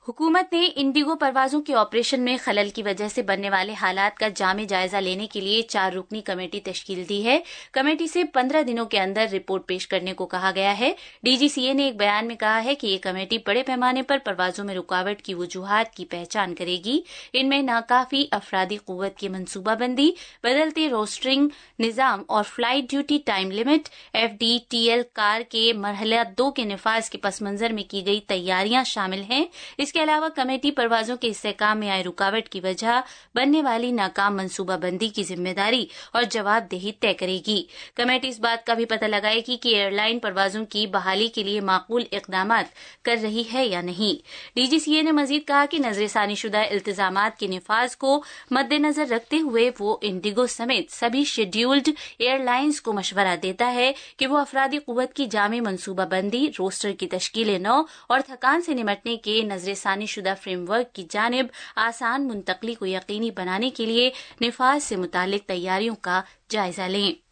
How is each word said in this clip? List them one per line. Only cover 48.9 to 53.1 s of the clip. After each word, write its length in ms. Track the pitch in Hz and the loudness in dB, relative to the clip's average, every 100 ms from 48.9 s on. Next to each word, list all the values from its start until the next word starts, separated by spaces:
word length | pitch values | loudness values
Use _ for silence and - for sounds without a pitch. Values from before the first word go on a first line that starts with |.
| 294 285 | 2 0
रखते 300 | 233 - 302 | -2 0 -2
हुए 280 | 311 226 247 240 | 2 4 2 2
वो 180 | 202 214 | -2 0
इंडिगो 420 | 208 185 202 202 247 | -2 -2 -2 0 0
समेत 420 | - 240 247 160 | 0 -2 0 -2
सभी 340 | - 233 254 285 | -2 0 2 0
शेड्यूल्ड 640 | - 202 214 240 277 277 302 - - | 0 -2 2 4 4 2 -2 -8 -2
एयरलाइंस 600 | 240 269 254 247 294 294 | 0 2 2 2 2 0
को 120 | - | -2
मशवरा 420 | 208 185 | -2 -2